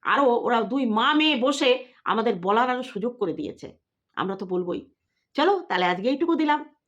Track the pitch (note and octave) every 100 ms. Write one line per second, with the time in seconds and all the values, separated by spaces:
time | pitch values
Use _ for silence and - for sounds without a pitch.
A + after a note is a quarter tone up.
0 | - A#3 C#4 A#3+ G#3 A#3 G3+ C4 B3 G#3+
1 | B3+ D4+ D#4 C#4+ B3+ C#4 C#4 B3+ - _
2 | - G#3 A3+ G3 F3+ G#3+ B3+ B3+ C4 G#3
3 | A3+ A#3+ F#3+ D#3 D3+ - - - _ _
4 | _ - F3 F#3+ F#3+ F3+ F3 - - _
5 | _ _ _ - D#4+ G4+ F4 F3+ F3+ F3+
6 | A3 C#4 E4+ E4 D4+ D4 D4 _